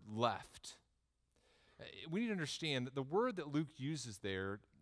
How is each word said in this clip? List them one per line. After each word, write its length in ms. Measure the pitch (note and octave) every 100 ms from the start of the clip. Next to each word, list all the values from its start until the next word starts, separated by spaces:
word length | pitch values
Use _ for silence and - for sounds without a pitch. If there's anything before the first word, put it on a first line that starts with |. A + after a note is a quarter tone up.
| G2+
"left," 680 | G#2+ A#2 F#2+ - - - - _ _ _ _ _ _ _ _ _ -
uh, 40 | - G2 D#3
we 120 | F#3
need 80 | A#3
to 60 |
understand 520 | G3 D3+ - D#3+ C3 B2+
that 80 |
the 80 | C3+
word 360 | C3+ F#3 B3 F#3
that 140 | D3
Luke 220 | D3 D#3+ -
uses 420 | C3+ D#3 A#2+ G2+
there 400 | G2+ F#2+ G2 G#2 - -